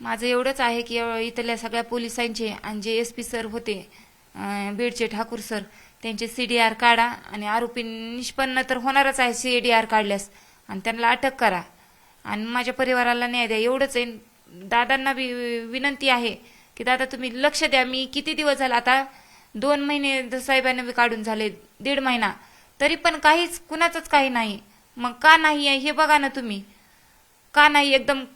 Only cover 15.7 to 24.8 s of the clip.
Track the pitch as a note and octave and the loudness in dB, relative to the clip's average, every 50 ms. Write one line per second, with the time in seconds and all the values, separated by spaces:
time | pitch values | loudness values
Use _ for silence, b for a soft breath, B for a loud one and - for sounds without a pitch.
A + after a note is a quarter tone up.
15.7 | A#3+ C4 C4+ C#4+ C#4 - C#4 C4+ B3 A#3+ A#3+ A3 F#3+ - b b b b b b | -8 -4 -4 -4 -4 0 2 2 2 2 2 -4 -6 -8 b b b b b b
16.7 | b - A#3 B3 B3+ B3+ C4 C4 C4+ A#3+ C4 B3 A#3 B3+ C#4 D4 D4 - D#4+ C#4+ | b -6 0 0 0 0 0 -4 -6 -8 -8 -8 -4 0 0 0 2 2 0 2
17.7 | C4+ C4 B3+ B3+ C4 C4 C4 C4 - C#4+ C#4+ D#4 D#4 D4+ D4+ C#4+ C4+ C4+ C4+ B3+ | 2 2 2 2 -2 -4 -6 -4 -6 -6 -4 -4 -4 0 2 0 2 2 0 0
18.7 | A#3+ A#3+ A#3+ B3 B3+ C4+ C4+ C4+ b b b b b b b b b G#3+ B3+ C#4+ | 0 2 4 4 2 2 2 -2 b b b b b b b b b -4 0 2
19.7 | D4 C#4+ C#4+ C#4+ D4 C#4+ C#4 C4+ C4+ C4 B3+ A#3 B3+ B3+ B3 C4+ C4 C4 B3+ C4 | 2 2 0 -2 -2 -2 0 0 -2 -2 -2 -4 -6 -6 0 2 2 2 4 2
20.7 | B3 B3+ B3 A#3+ A#3+ B3 A#3+ A#3 A3+ A3 G#3+ A3+ A3 G#3+ G#3+ G#3 - - - _ | 0 0 -4 -4 2 2 2 2 2 -2 -4 -4 -2 -2 -2 -4 -6 -8 -20 _
21.7 | _ _ G#3 C4+ C#4+ C#4 C4+ C4 B3 A#3 G#3+ F#3+ - b b b b b b b | _ _ -4 -2 -2 0 0 0 0 0 0 -2 -2 b b b b b b b
22.7 | b - C#4 D4+ E4 D#4+ - E4+ D#4+ D4 - D4+ D#4 E4+ F4 E4+ E4+ - - - | b -2 0 0 0 2 0 0 0 2 4 4 4 4 2 -2 -6 -12 -10 -10
23.7 | D#4 D#4+ E4+ E4+ E4 E4 D#4+ - D4+ C#4+ C4+ C4+ B3 A#3 A3+ G#3+ G3 G#3+ - b | -2 0 0 0 0 -4 -4 2 2 2 4 4 0 -2 -2 -2 -6 -10 -14 b
24.7 | b b | b b